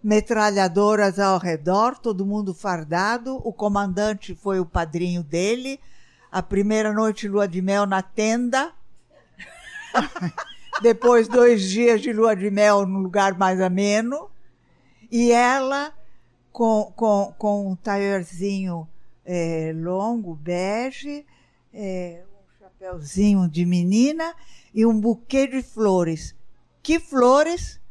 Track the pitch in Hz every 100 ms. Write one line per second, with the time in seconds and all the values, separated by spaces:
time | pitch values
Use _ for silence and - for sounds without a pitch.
0 | 214 214 214 220 208 196 190 170 208 214
1 | 196 185 196 185 185 160 151 190 233 262
2 | 233 190 196 208 196 170 202 175 151 170
3 | 202 240 233 262 - - 208 202 202 185
4 | 214 202 - 175 202 190 175 180 165 165
5 | 175 175 151 170 190 247 254 269 - -
6 | - _ _ 185 180 196 202 220 214 208
7 | 220 208 208 202 202 175 185 202 202 190
8 | 185 - 214 233 247 262 320 - - -
9 | _ _ _ _ - - - - - 349
10 | 302 349 180 - - - - - 233 226
11 | 240 240 220 247 240 226 190 202 240 220
12 | 240 214 226 202 202 196 208 202 196 190
13 | 185 202 196 185 190 185 185 180 202 208
14 | 226 285 349 - - _ _ _ _ _
15 | 226 233 240 233 247 269 262 277 294 -
16 | - - _ _ _ - 226 214 214 -
17 | 226 202 196 - 214 202 196 185 220 202
18 | 196 196 170 175 196 196 190 170 156 -
19 | - - - 180 165 165 160 160 165 185
20 | 214 240 185 156 151 175 185 214 254 262
21 | 285 294 294 _ _ _ _ 214 196 185
22 | 175 170 180 202 _ _ 190 _ 185 180
23 | 147 185 208 196 180 151 175 180 175 214
24 | 269 320 330 330 - - _ 214 226 220
25 | 214 233 - 269 269 262 247 220 214 185
26 | 170 160 - - - - _ _ - 330
27 | - 269 247 277 311 349 - - -